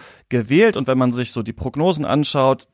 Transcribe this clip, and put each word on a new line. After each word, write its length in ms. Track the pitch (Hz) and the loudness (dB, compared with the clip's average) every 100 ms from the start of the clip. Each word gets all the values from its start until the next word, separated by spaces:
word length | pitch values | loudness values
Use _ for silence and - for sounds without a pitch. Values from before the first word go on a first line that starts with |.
| - - _ | -16 -20 _
gewählt 480 | 123 110 147 226 - | -4 2 4 4 2
und 100 | 135 | 0
wenn 100 | 131 | 2
man 140 | 127 | 2
sich 220 | 120 120 | 0 -4
so 100 | 120 | -4
die 80 | 110 | -6
Prognosen 540 | 117 131 139 170 156 - | -8 -8 -2 0 0 -2
anschaut, 640 | 135 143 143 131 139 - | 0 0 2 2 0 -4